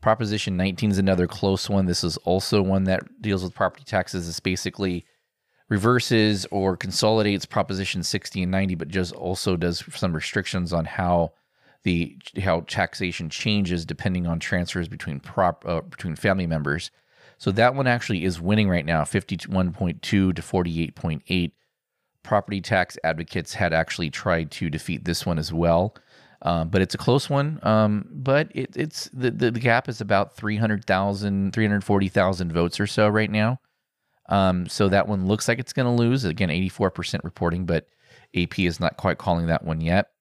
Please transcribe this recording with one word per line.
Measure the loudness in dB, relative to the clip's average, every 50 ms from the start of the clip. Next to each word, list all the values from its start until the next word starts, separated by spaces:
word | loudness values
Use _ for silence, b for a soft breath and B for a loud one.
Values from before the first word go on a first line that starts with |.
Proposition | 4 4 4 4 2 -2 0 -2 -2 -2 0
nineteen | 0 0 0 0 0 0 2 2
is | 4
another | 4 4 4 4 2
close | 0 0 0 0 2 2 2 0 0
one. | 0 2 2
This | 2 0 0 0
is | -2 -4 -4
also | _ 0 0 0 0 2 2 2 2
one | 4 2 2 2
that | 2 0 0 -2 -6 -18 -8
deals | -2 -2 -2 0 -2
with | -4 -2
property | 0 -2 -2 -2 -4 -12
taxes. | -4 -2 -2 -2 -2 -4 -6 -6 -6
This | -8 -4
basically | _ -2 -2 -2 -4 -6 -6 -4 -4 -2 -2 -4 -6 _ _ _ _ _ _ _ _ _ _ _ _ _
reverses | -2 2 4 4 4 4 4 4 4 4 6 4 4 2 -2 -4 -2
or | 0 2 2 0
consolidates | 0 -4 -6 -2 2 2 4 4 4 4 2 0 0 -4
Proposition | -4 -2 -2 -2 -2 -2 -4 -4 -4 -4 -4 -4
sixty | -4 -4 -4 -6 -6 -6 -4 -2
and | 0 0
ninety, | 0 0 0 -2
but | -4 -6
just | -6 -4 -4 -4 -4 -6
also | -8 -6 -6 -6 -4 -2 -2 0
does | 0 0 -2 -2 -4 -8 -12 -10
some | -4 -4 -2 -2
restrictions | -2 -4 -4 -4 -4 -4 -4 -4 -4 -4 -2 -2
on | -2 -2
how | -2 -4 -4 0 2 2 2 2 0 _ b b b b b b b b b b
the, | 0 0 0 0 -2 -6 -16 -20 -14 -10 -6 0
how | 0 0 0
taxation | -2 -4 -4 -2 -2 -2 -4 -6 -6 -6 -6 -6 -8 -8
changes | -8 -4 -2 0 0 0 0 0 0 -2 -2
depending | -6 -8 -6 -4 -2 -2 -2 -2
on | -2 -2 -4
transfers | -4 -2 -2 -2 -2 -2 -4 -4 -4 -6
between | -8 -10 -10 -8 -10 -10
prop-, | -10 -8 -2 2 2 2 2 -2 -6
uh, | -4 -4 -4
between | -4 -8 -14 -10 -8 -8 -8
family | -2 0 0 2 2 0
members. | -2 -2 -2 0 0 -2 -2 -4 -8 b b b b b b b b b b
So | -2 -2
that | 2 4 4 4 4
one | 2 0 2
actually | 0 0 0 -2 -2 0 0
is | -2 -2 -2
winning | -2 0 2 2 4 2
right | 2 0 0
now, | 0 0 0 0
fifty-one | 0 -2 -4 -2 -2 -8 -8 -6 -4 0 0 0 0 0
point | -2 -2 -4 -4 -4
two | -4 0 2 4 4 4 2
to | -2 -6
forty-eight | -4 -2 -2 0 0 -2 -2 -4 -4 -6
point | -6 -4 -4 -4 -4 _
eight. | -2 -2 -2 -2 -2 _ _ _ _ _ _ _ _ _ _ _ _ _ _ _
Property | 0 0 0 0 0 -6 -6
tax | -4 0 2 2 0 0 -4 -4 -2
advocates | -2 -2 -2 -6 -6 -6 -6 -6 -6 -4
had | -2 -2 0 2
actually | 0 0 0 -2 -6 -4 -6
tried | -6 -4 -2 0 0 0 0 -4 -6
to | -6 -6 -4
defeat | -4 -4 -6 -6 -8 -6 -4
this | -4 -4 -4 -2
one | -2 -2 -2
as | -2 -4 -2
well. | 0 2 4 4 4 2 0 -4 b b b b b b b b b -2
Um, | -2 0 0 -2 0
but | 2 2 2
it's | 2 -2
a | -4
close | 0 2 2 2 2 0
one. | -2 -2 0 -2 -4 -4 0
Um, | 2 4 4 4 4 2 0 -2 -6 -12
but | -8 -2 2 2 2 2 0 -4
it, | -8 -8 -6 -4
it's | -6 -6 -6 -6 -10 -12 -12 -10
the, | -2 -2 -2 0
the, | 2 0 0
the | 0 2
gap | 2 4 2 2 2 -2
is | -8 -8
about | -2 2 2 2 2 0 _
three | -6 -4 -2 -2
hundred | 0 0 0 0 -2 0
thousand, | 0 0 2 2 0 -2 -2 -2 -2 0 0 0 0 0
three | 2 2
hundred | 4 2 2 2
forty | 2 2 2 2 2
thousand | 2 4 4 4 2 0 -2 -2 0
votes | 2 2 0 0 -2
or | -4
so | -2 2 4 4 4
right | 4 2 0 2
now. | 0 0 0 0 0 -4 _ _ _ _ _ _ _ _ _ _ _ _ _ 0
Um, | 2 4 4 4 4 2 -2 -4
so | 0 2 2 4
that | 4 4 2 2
one | 0 0 2
looks | 2 2 2 2 -2
like | -2 -2
it's | -2 -6 -4
gonna | -2 0 2 2
lose. | 2 4 4 2 2 0
Again, | -2 -2 0 0 0
eighty-four | 0 0 -2 -2 -2 0 0 0
percent | 0 -2 -8 -6 -6 -6 -6
reporting, | -8 -6 -2 0 0 0 0 -2
but | 0 0 0 -2 b b b b b b b b b b
A | -2 -2
P | -2 0 0 0
is | 0 0 0
not | -2 -2 -4
quite | 0 -2 -2 -2 0
calling | 0 0 0 0 2
that | 0 0 0 0
one | -4 -4 -2
yet. | 0 0 2 2 0 _ _ _